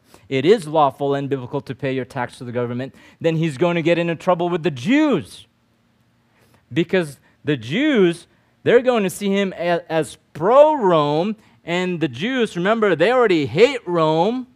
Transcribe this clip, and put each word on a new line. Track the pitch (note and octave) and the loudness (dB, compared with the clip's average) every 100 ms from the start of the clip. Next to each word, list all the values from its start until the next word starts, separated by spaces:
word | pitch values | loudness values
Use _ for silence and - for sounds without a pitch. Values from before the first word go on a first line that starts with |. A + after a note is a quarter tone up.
| _ - - | _ -20 -6
it | C3+ | 0
is | D3 A3 D3+ | 2 2 2
lawful | D#3 C#3+ - C#3 C#3 | 2 2 0 -2 -2
and | C#3+ | -4
biblical | C3+ A#2+ C#3+ | -6 -6 -8
to | - | -8
pay | A#2+ C#3 | -8 -6
your | C3 | -6
tax | A#2+ C3 A#2+ - | -6 -6 -8 -8
to | |
the | A#2+ | -10
government, | A#2+ A#2+ A#2+ C3 - - - | -6 -4 -6 -10 -14 -20 -4
then | D#3+ D#3+ | -2 0
he's | E3 C3 | -2 0
going | F3 E3+ | 0 0
to | |
get | D#3 E3+ | 2 0
into | E3+ E3 | 0 -2
trouble | - F3 F3 | 0 0 0
with | F3 | -2
the | E3 | -4
Jews. | C3 C3+ C#4+ D#4 G3 G#2 - - _ _ _ _ _ _ _ _ _ _ _ - | -4 0 2 2 0 -4 -16 -20 _ _ _ _ _ _ _ _ _ _ _ -8
Because | B2+ E3+ F#3 D3+ C3+ _ _ C3+ | -4 -2 -2 -4 -8 _ _ -6
the | D3 | -6
Jews, | A2 F#3 D#4 B3+ F3+ E3+ - _ _ _ | -4 -2 0 2 2 0 -10 _ _ _
they're | C#3 A#3 | 2 2
going | B3 A#3+ | 4 0
to | F#3+ | -2
see | - G3+ | -4 -2
him | G3 G3 C#3+ | -2 -2 -4
a-, | E3+ E3+ - | -2 -2 -2
as | D#3+ D#3 - _ | -4 -4 -8 _
pro-Rome, | C#3 F3+ C4 D4+ D4+ G3 E3 D3 D3+ G3+ G#3+ _ _ - | -4 2 6 6 4 2 2 2 0 -2 -6 _ _ -6
and | F3 F3+ F3 | -4 -4 -4
the | D#3 | -4
Jews, | A#2+ G#3+ C4 A3 F3 | -4 -4 -2 -2 -2
remember, | F#3 A3+ G#3 D#3+ | -2 0 2 2
they | F#3 | 2
already | B3+ A#3 E3+ C3 | 2 2 2 0
hate | C#3 B3 C4 - | 4 2 2 -4
Rome, | F3 D#3 D#3+ F3+ B3+ A#3+ | 0 2 2 0 -2 -8